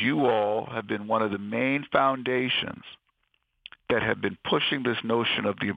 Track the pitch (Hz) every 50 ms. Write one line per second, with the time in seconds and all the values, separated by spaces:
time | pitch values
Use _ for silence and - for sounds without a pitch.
0 | 107 127 151 156 139 120 113 107 104 104 107 113 - 127 120 113 104 98 110 104
1 | 104 107 113 110 110 104 101 98 101 104 113 120 131 131 139 147 147 - - 139
2 | 135 135 135 131 120 127 127 127 127 123 - - - - - - - - - -
3 | _ _ _ _ _ _ _ _ _ _ _ _ _ - - - _ - 123 110
4 | 101 110 107 98 101 98 95 - - - 180 147 147 - 151 139 123 120 113 -
5 | - 113 117 117 113 - - 110 107 104 98 - - 101 98